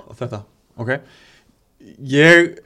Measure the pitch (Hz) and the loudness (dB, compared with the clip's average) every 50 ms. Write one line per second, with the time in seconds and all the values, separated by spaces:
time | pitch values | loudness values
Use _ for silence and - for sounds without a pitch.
0 | - - 113 - 127 120 113 104 101 _ _ _ _ _ _ - 113 117 131 147 | -12 -18 -16 -16 -14 -14 -14 -16 -16 _ _ _ _ _ _ -12 -10 -8 -8 -10
1 | - _ _ _ _ _ _ _ _ _ _ _ _ _ _ _ - - - - | -12 _ _ _ _ _ _ _ _ _ _ _ _ _ _ _ -20 -20 -20 -20
2 | 139 131 135 143 151 165 175 170 170 165 - - - | -10 -4 0 2 4 6 6 4 2 0 -4 -12 -4